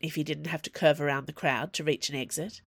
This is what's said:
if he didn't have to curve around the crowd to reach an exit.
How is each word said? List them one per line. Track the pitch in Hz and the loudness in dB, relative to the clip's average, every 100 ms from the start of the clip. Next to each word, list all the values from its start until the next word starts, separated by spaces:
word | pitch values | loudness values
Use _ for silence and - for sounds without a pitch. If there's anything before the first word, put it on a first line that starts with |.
if | 156 156 | -4 -2
he | |
didn't | 151 147 156 | -2 -2 -4
have | 165 | -4
to | - | -6
curve | - 160 151 | 4 6 6
around | 143 139 135 | 2 0 -4
the | |
crowd | - 156 123 156 | -2 0 0 -2
to | - | -2
reach | 156 147 - | 0 0 -2
an | 143 | -4
exit. | 127 - 185 - _ | -4 -6 -6 -10 _